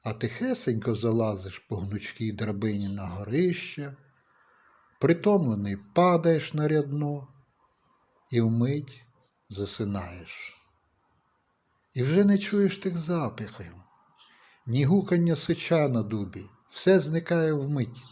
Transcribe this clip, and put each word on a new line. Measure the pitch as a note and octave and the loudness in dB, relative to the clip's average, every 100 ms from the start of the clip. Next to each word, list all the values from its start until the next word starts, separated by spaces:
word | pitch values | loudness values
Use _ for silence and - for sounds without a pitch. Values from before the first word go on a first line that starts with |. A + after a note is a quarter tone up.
а | A2+ | -8
тихесенько | A2+ A#2+ - B3+ B3 - A2 B2+ G#2+ | -4 -6 -4 -4 -2 -2 -2 -2 0
залазиш | A#2 A2+ A2 G2 F#2+ - | 2 2 0 -2 -8 -14
по | _ A2 | _ -8
гнучкій | G2 G#2 - - A2 | -6 -6 -8 -6 -6
драбині | G2+ G#2+ G2+ A2 G2+ G2+ | -4 -6 -2 -2 -2 -4
на | G2+ F#2 | -6 -8
горище, | F2+ G2+ C3+ F3+ F3 - - C#3+ C3+ _ _ _ _ _ _ _ _ _ _ | -8 -4 0 0 -2 -8 -12 -12 -14 _ _ _ _ _ _ _ _ _ _
притомлений | C#3 E3+ G#3 G3+ C#3 G#2 G2+ G2 - | 2 4 4 4 4 0 -2 -4 0
падаєш | - F3+ E3+ E3 D#3+ - | 4 6 6 4 2 0
на | D3+ D3+ | -2 2
рядно | D#3 C#3+ C#3+ D3 C#3+ C3 _ _ _ _ _ _ _ _ _ _ | 2 0 -2 -4 -6 -12 _ _ _ _ _ _ _ _ _ _
і | A#2 | 2
вмить | A2+ A2+ A#2+ C#3 - - _ _ _ _ _ | 2 2 2 0 -6 -18 _ _ _ _ _
засинаєш. | F#2+ G2+ - G#2 G2 F2 F2 - - - - _ _ _ _ _ _ _ _ _ _ _ _ _ | -8 -8 -4 -4 -4 -8 -14 -18 -16 -18 -18 _ _ _ _ _ _ _ _ _ _ _ _ _
І | - | -4
вже | C3 F3 G3+ | 2 4 6
не | G3+ | 4
чуєш | - G3+ G3 - | 2 2 2 0
тих | F#3+ E3+ | -6 -4
запахів, | D#3+ F3 C3 - A2 - F2 E2+ - _ _ _ _ _ _ _ - | -2 -2 -2 -6 -12 -12 -16 -18 -20 _ _ _ _ _ _ _ -2
ні | B2 C#3 | 0 4
гукання | G3 F#3+ F3 E3+ D#3 | 4 4 2 2 0
сича | - D#3+ - E3 D3 | -2 -4 2 2 2
на | A#2 | 0
дубі, | G#2+ A2 F#2+ F#2+ G2 _ _ | -2 -4 -6 -10 -18 _ _
все | - F#3 F#3+ | 0 6 6
зникає | D3 D#3+ E3 E3+ D#3+ | 4 -4 0 0 2
вмить. | D3+ C#3 D3 A#2 - - | 0 -2 -2 -2 -6 -20